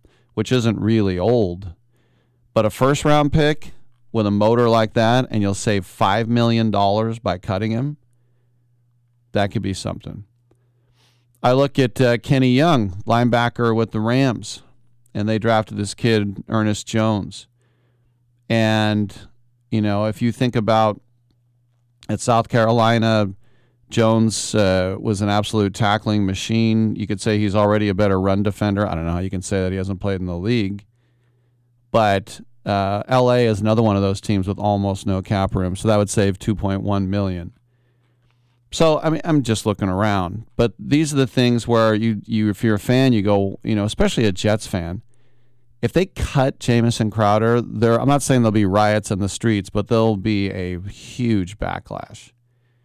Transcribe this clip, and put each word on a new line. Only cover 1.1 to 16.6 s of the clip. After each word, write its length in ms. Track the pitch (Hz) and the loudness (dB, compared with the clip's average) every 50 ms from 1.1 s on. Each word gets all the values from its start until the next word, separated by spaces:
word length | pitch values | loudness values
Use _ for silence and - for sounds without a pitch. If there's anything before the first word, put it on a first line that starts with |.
| 92 90 | 0 0
old. 560 | 87 107 123 120 107 87 87 90 101 90 82 _ _ _ _ _ _ _ _ _ _ _ _ _ _ _ - | 0 0 2 2 0 -2 -4 -8 -12 -14 -16 _ _ _ _ _ _ _ _ _ _ _ _ _ _ _ -2
But 120 | 113 107 | 0 0
a 40 | 104 | 0
first-round 640 | - - 127 135 147 - - 156 147 151 147 147 - | 0 0 2 2 2 2 2 4 4 4 4 2 2
pick 380 | 160 151 147 156 - - - - - - - _ _ _ - | 2 2 2 0 -2 -6 -14 -16 -18 -20 -20 _ _ _ -6
with 160 | - 113 107 101 | -2 -2 0 2
a 40 | |
motor 380 | 101 101 104 110 117 120 120 117 | 2 2 4 4 4 4 4 4
like 240 | 113 113 110 107 - | 4 4 2 2 2
that, 340 | 120 113 113 120 127 127 - | 2 2 4 4 2 2 0
and 100 | - 110 | -2 -2
you'll 140 | 101 101 98 | -2 -2 -2
save 320 | - - 120 104 98 87 - | -2 -2 -2 -2 -2 -4 -6
five 420 | - - 113 98 98 113 117 110 | -4 -2 0 2 2 0 0 0
million 400 | 120 120 117 117 117 117 113 110 | 0 2 2 2 2 2 0 0
dollars 480 | 101 101 101 98 101 107 113 113 113 113 | 0 2 2 2 2 0 -2 -2 -4 -4
by 200 | - 98 87 92 | -4 -4 -4 -4
cutting 320 | - - 95 95 110 110 | -4 -4 -4 -2 -2 -2
him, 260 | 113 117 135 147 147 - _ _ _ _ _ _ _ _ _ _ _ _ _ _ _ _ _ _ _ _ _ _ _ _ _ _ | -4 -4 -4 -6 -8 -10 _ _ _ _ _ _ _ _ _ _ _ _ _ _ _ _ _ _ _ _ _ _ _ _ _ _
that 200 | - 101 101 104 | -4 -2 -2 -2
could 120 | - 113 95 | -2 -4 -4
be 100 | 98 95 | -4 -6
something. 500 | - - 98 - - - - - - 104 _ _ _ _ _ _ _ _ _ _ _ _ _ _ _ _ _ _ _ _ _ _ _ | -6 -6 -8 -8 -10 -12 -14 -14 -16 -16 _ _ _ _ _ _ _ _ _ _ _ _ _ _ _ _ _ _ _ _ _ _ _
I 120 | - 123 127 | 2 2 4
look 260 | 135 139 135 - - | 4 2 2 2 2
at, 200 | 131 117 - - | 0 0 2 2
uh, 180 | 131 120 120 117 | 2 2 2 2
Kenny 340 | - - 143 131 131 127 123 | 0 0 2 2 4 4 4
Young, 380 | 131 156 175 160 123 104 95 90 101 104 - | 4 4 4 4 2 0 -2 -6 -6 -2 0
linebacker 680 | 117 117 123 120 117 120 120 120 - - 120 117 113 | 2 2 2 2 2 2 0 0 -2 0 0 0 2
with 160 | 110 113 107 | 0 0 -2
the 80 | - 110 | -2 -4
Rams, 600 | 107 113 123 131 139 131 107 - 101 - - - - - - _ _ _ _ _ _ _ - | -2 0 2 2 2 0 0 -4 -8 -14 -16 -18 -18 -20 -20 _ _ _ _ _ _ _ -8
and 120 | - 104 107 | -6 -2 -2
they 120 | 110 110 | -2 0
drafted 380 | 98 117 113 110 107 - 107 101 | 0 2 2 0 0 -2 -6 -8
this 180 | 104 98 - | -8 -8 -6
kid, 480 | - - 117 113 107 104 101 98 - - - | -4 0 2 2 2 2 0 -6 -8 -8 -4
Ernest 380 | 110 110 | -2 -2